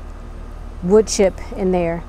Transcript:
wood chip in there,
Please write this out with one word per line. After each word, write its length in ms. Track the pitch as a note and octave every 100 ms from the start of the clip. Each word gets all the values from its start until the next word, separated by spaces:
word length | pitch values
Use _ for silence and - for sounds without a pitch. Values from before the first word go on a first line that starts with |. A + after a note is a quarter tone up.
| - - - - - - - -
wood 260 | F3+ G#3 G#3+
chip 320 | - F#3+ - - -
in 160 | F#3
there, 300 | F3+ E3+ E3+